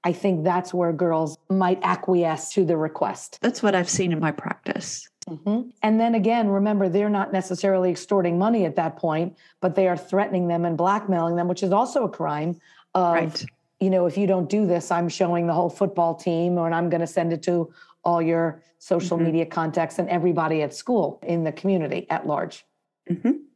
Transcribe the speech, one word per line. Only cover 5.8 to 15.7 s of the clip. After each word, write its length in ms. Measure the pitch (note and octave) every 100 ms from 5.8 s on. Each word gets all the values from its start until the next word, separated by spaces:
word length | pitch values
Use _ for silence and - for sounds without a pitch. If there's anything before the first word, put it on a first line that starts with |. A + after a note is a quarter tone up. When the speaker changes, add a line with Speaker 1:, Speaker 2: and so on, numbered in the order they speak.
Speaker 1:
And 180 | A3 A3
then 140 | A#3
again, 340 | A3+ G3 A#3 G#3+
remember, 400 | G3 G#3 G#3 F#3+
they're 220 | F3+ G#3
not 220 | G3+ G3
necessarily 580 | F#3+ F#3 F3+ G3 F#3+ F3+
extorting 480 | F3 - G3+ F3 E3+
money 260 | G#3 A#3
at 120 | E3+ D3+
that 200 | E3 D#3+
point, 400 | E3 D#3 F3 - - _
but 140 | F#3
they 140 | E3+ F#3
are 80 | F3
threatening 520 | - F#3 G3 F#3+ F3
them 160 | E3+
and 120 | E3+ D#3+
blackmailing 580 | F3 G#3 G#3 F3 E3+ E3+
them, 120 | F3
which 140 | F3+
is 100 | G3
also 320 | G3 B3+ D4
a 40 | F#3+
crime 500 | - D#3 D3 D#3+ E3+ _ - _
of, 200 | F#3 F3
Speaker 2:
Right. 320 | E3 D#3+ - - _ _ _
Speaker 1:
you 80 | F#3+
know, 140 | F#3 F3
"If 100 | F#3+
you 80 | G3
don't 220 | F#3+ F3
do 180 | G#3 G3+
this, 240 | E3+ D#3+
I'm 180 | E3+ E3+
showing 380 | - A3+ F3 E3+
the 80 |
whole 160 | D#3+ E3